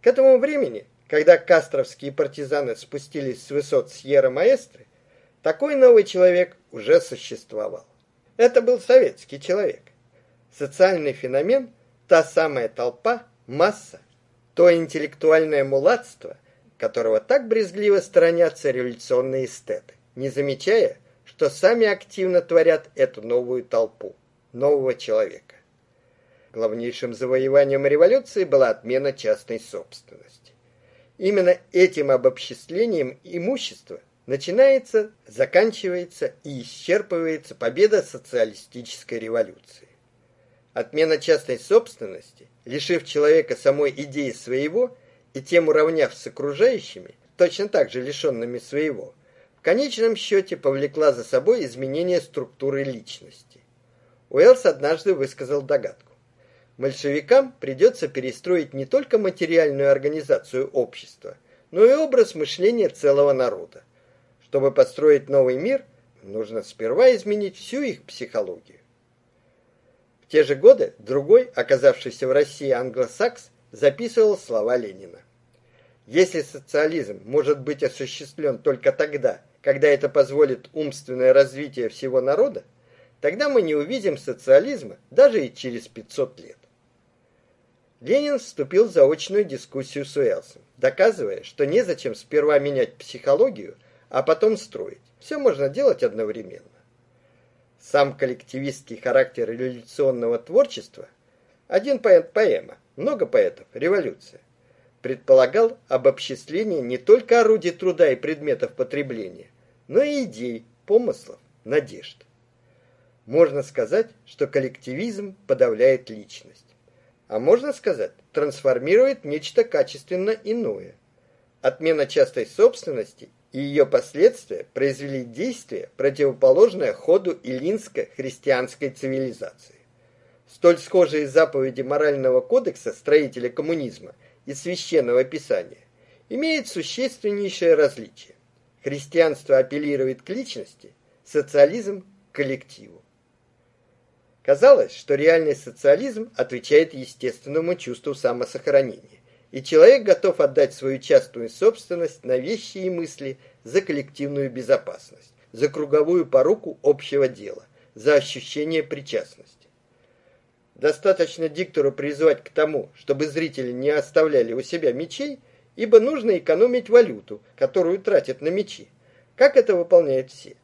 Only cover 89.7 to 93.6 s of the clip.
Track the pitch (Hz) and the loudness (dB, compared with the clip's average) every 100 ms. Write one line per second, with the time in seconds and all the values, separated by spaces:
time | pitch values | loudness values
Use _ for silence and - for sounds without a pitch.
89.7 | 135 131 143 139 143 131 90 - - _ | -12 -10 -10 -8 -4 -2 -2 -8 -20 _
90.7 | _ 131 131 202 196 110 95 - - 143 | _ -4 2 0 0 -8 -10 -14 -4 -2
91.7 | 185 202 156 131 107 - 147 147 143 143 | 0 -2 -6 -8 -10 -4 0 2 2 0
92.7 | 139 117 _ - 123 139 139 262 175 | -2 -4 _ -20 -10 -2 2 2 0